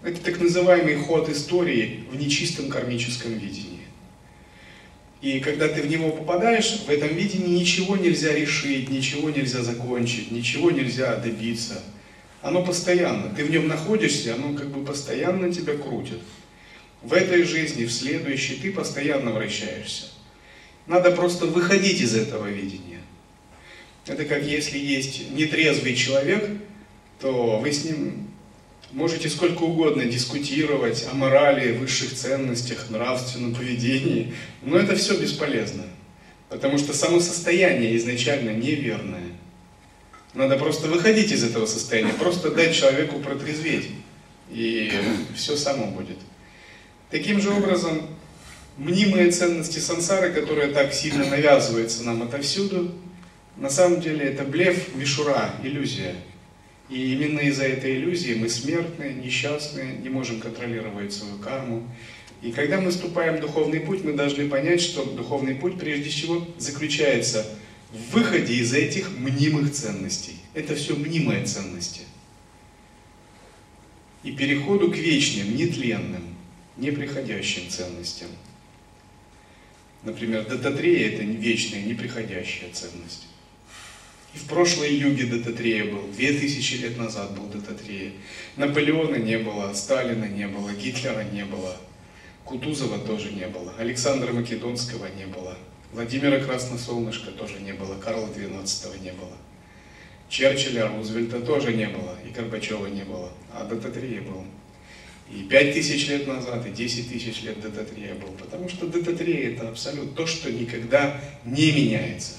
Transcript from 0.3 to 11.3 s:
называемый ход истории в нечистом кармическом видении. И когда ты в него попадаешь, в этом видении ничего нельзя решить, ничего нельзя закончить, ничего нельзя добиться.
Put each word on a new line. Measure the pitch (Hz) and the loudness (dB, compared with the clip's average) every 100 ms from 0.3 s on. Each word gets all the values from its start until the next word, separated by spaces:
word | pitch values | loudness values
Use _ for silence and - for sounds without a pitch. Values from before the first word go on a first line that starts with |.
| 175 | 2
называемый | 175 175 180 175 156 147 | 4 6 8 8 6 2
ход | 143 160 156 | 2 2 2
истории | 143 - 175 170 123 107 - - | -2 0 2 4 2 0 -4 -10
в | 131 | -4
нечистом | 143 143 175 - 135 | 0 0 0 -2 -4
кармическом | 123 120 120 120 - 117 | -4 -2 -2 -4 -4 -6
видении. | 110 98 95 90 87 - - - - - - - - - - - - - - | -6 -6 -10 -10 -14 -16 -20 -20 -20 -20 -20 -20 -20 -20 -20 -20 -20 -20 -6
И | 139 135 | -2 0
когда | 143 147 151 | 0 2 0
ты | - | 0
в | 143 | 0
него | 160 160 | 0 0
попадаешь, | 143 - 175 226 233 - - - | -2 0 2 4 4 4 0 2
в | |
этом | 147 151 165 | 2 2 0
видении | 202 185 175 175 | 0 0 2 4
ничего | 175 - 190 196 | 4 2 2 4
нельзя | 175 156 156 | 4 4 4
решить, | 151 147 - 143 135 127 | 2 2 0 0 -2 0
ничего | 131 135 147 156 | 0 0 0 0
нельзя | 139 131 123 | 0 0 -2
закончить, | 120 120 123 123 117 110 104 | -2 -4 -2 0 0 -2 -4
ничего | 117 120 - 170 | -2 -2 4 4
нельзя | 143 123 120 127 110 | 4 0 0 0 0
добиться. | 120 | -2